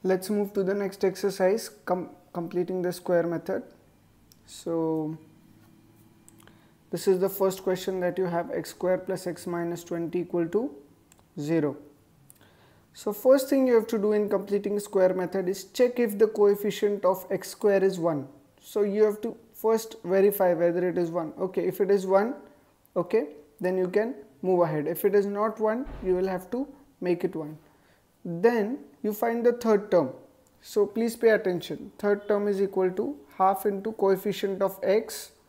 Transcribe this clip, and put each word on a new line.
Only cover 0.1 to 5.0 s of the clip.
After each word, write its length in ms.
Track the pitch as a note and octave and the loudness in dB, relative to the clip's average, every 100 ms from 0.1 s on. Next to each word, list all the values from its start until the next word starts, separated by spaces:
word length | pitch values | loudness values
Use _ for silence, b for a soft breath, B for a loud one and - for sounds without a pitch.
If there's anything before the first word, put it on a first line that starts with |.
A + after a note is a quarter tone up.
| F#3 F#3 | -2 0
move 240 | G#3 G3+ | -2 -2
to 100 | G3+ | -2
the 120 | F#3 | -2
next 300 | G3+ G3 - | -2 -4 -2
exercise, 640 | G3 F#3 G3+ F#3 F#3 A3 - - - | -2 0 -4 2 2 2 -4 -14 -4
com-, 240 | F3+ F3 - _ | -4 -4 -14 _
completing 500 | F3 E3+ F3 F3+ F#3 | -8 -4 -4 -2 -2
the 100 | F3+ | -4
square 340 | F3 - F3 E3+ | -4 0 0 2
method. 360 | E3 - G3 - - _ _ _ _ _ _ _ | -4 -4 -6 -6 -20 _ _ _ _ _ _ _
So 720 | - - E3 D#3+ D#3+ | -14 -6 -4 -2 -2